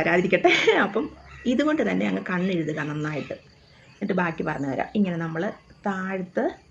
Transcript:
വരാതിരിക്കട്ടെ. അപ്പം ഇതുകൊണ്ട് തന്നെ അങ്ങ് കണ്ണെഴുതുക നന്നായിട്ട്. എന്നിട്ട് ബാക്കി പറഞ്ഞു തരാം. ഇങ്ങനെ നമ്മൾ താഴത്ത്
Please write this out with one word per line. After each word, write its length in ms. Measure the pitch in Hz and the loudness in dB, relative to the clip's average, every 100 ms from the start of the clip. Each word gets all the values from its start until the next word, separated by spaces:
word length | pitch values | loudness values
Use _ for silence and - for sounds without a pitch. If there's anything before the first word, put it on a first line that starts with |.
വരാതിരിക്കട്ടെ. 500 | 165 175 180 180 359 - - 370 208 | 4 4 4 4 6 6 4 4 4
അപ്പം 200 | 220 302 - - - 240 | 0 -4 -8 -20 -6 -2
ഇതുകൊണ്ട് 300 | 262 294 302 202 | 2 2 2 0
തന്നെ 160 | 185 208 | 0 0
അങ്ങ് 140 | 190 202 | -2 -2
കണ്ണെഴുതുക 500 | 180 190 170 151 151 151 | -2 0 -2 -2 -4 -4
നന്നായിട്ട്. 460 | 151 151 147 - - - - - - - | -4 -4 -6 -8 -12 -14 -20 -20 -20 -20
എന്നിട്ട് 240 | - 202 180 | -8 -2 0
ബാക്കി 220 | 170 160 160 | 0 -2 -4
പറഞ്ഞു 200 | 151 139 | -4 -4
തരാം. 180 | - - 214 | -4 -2 0
ഇങ്ങനെ 180 | 185 165 | 0 0
നമ്മൾ 180 | 165 160 196 - - - 202 | -4 -4 -6 -8 -20 -8 -6
താഴത്ത് 580 | 190 190 190 180 214 320 - _ | -4 -6 -6 -6 -4 -4 -6 _